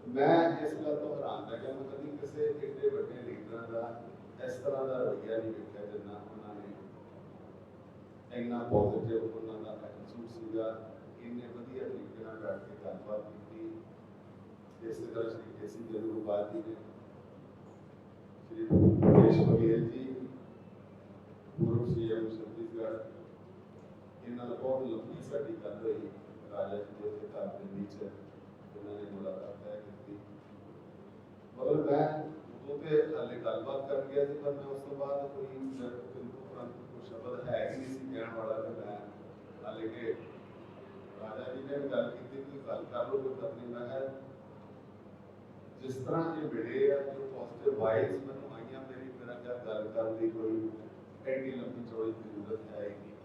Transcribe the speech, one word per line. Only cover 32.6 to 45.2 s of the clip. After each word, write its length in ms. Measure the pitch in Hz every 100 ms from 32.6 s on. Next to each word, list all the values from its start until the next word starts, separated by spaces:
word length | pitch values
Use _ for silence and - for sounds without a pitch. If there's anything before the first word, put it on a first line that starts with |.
| 139 147
ਤੇ 380 | 156 151 156 151
ਹਾਲੇ 200 | 123 120
ਗੱਲਬਾਤ 500 | - - - 139 135
ਕਰਨ 180 | 139 139
ਗਿਆ 180 | 139 143
ਸੀ, 80 |
ਪਰ 180 | 147 143
ਮੈਂ 140 | 143 139
ਉਸ 160 | 139
ਤੋਂ 160 | 139 139
ਬਾਅਦ 300 | 139 139 143
ਕੋਈ 200 | 139 131 135
ਮੇਰੇ 320 | 135 131 120
ਕੋਲ 180 | 120 117
ਕਿੰਤੂ 420 | 127 120 - - 127
ਪਰੰਤੂ 240 | 120 -
ਕੋਈ 300 | - - 107
ਸ਼ਬਦ 400 | 113 120 123 123
ਹੈ 220 | - -
ਹੀ 60 | 135
ਨਹੀਂ 120 | 131
ਸੀ 260 | 131 - 113
ਕਹਿਣ 180 | 113
ਵਾਲਾ, 280 | 113 110 -
ਤੇ 80 | -
ਮੈਂ 280 | - 101 104 - - - - - - 107
ਹਾਲੇ 220 | 110 110
ਕਿ 260 | 110 113 - - - - - - - - - - -
ਰਾਜਾ 320 | 110 120 123
ਜੀ 100 | 135
ਨੇ 140 | 135 143
ਵੀ 120 | 135
ਗੱਲ 220 | 123 120
ਕੀਤੀ, 320 | - - 135
"ਕੋਈ 180 | 135 135 -
ਗੱਲ 180 | - -
ਕਰ 160 | 120 -
ਲਓ, 100 | 135
ਕੋਈ 160 | 131
ਬਾਤ 200 | 123 117
ਨਹੀਂ।" 140 | 117 120
ਮੈਂ 200 | 120 123
ਕਿਹਾ, 200 | 131 135 135 135 - - - - - - - - -